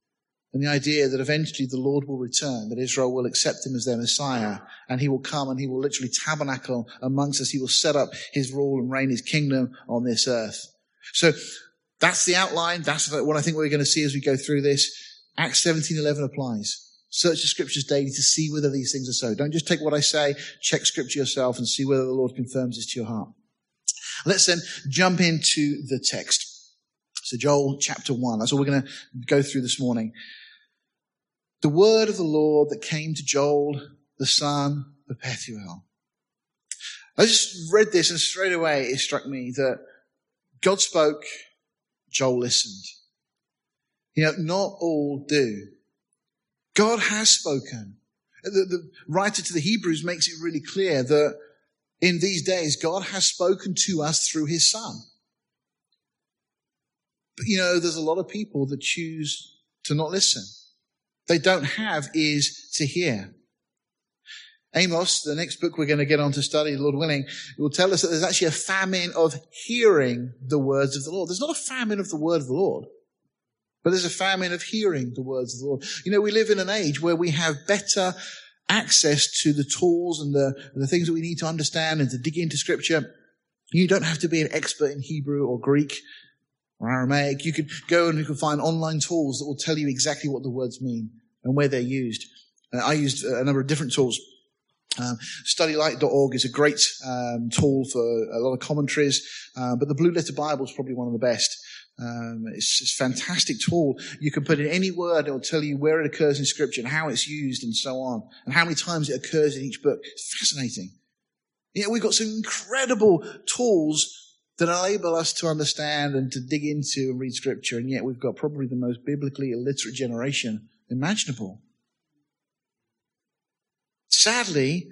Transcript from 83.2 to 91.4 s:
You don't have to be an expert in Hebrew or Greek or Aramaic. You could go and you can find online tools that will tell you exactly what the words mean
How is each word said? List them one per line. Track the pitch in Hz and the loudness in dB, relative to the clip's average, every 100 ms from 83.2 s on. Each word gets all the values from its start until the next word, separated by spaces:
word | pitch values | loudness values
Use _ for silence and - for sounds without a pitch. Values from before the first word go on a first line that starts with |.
| _ _ _ _ _ | _ _ _ _ _
You | 165 180 | 2 6
don't | 190 | 4
have | 160 160 | 2 0
to | 165 | 0
be | 160 | 2
an | 151 | 0
expert | 156 - - 147 | -2 -4 0 0
in | 143 | 0
Hebrew | 131 156 139 143 131 | -6 -4 -2 0 0
or | 120 | 0
Greek | 139 143 147 - - - - _ _ _ _ _ | 2 4 2 -4 -12 -20 -20 _ _ _ _ _
or | 113 | -2
Aramaic. | 127 127 143 143 139 | 0 2 2 2 0
You | 165 | -2
could | 160 151 - - | -2 -4 -8 2
go | 170 170 | 4 4
and | 156 | 2
you | |
can | 151 143 | -2 0
find | 156 147 | 0 2
online | 147 165 160 156 | 2 0 0 -2
tools | - 170 143 120 | 0 0 0 -2
that | |
will | 143 139 | -6 -6
tell | - 156 | -2 0
you | 147 | 0
exactly | 127 151 143 147 | 0 -2 -2 -4
what | 131 | -4
the | 131 | -4
words | 127 123 123 | -4 -6 -4
mean | 131 117 110 - _ _ | -4 -4 -6 -12 _ _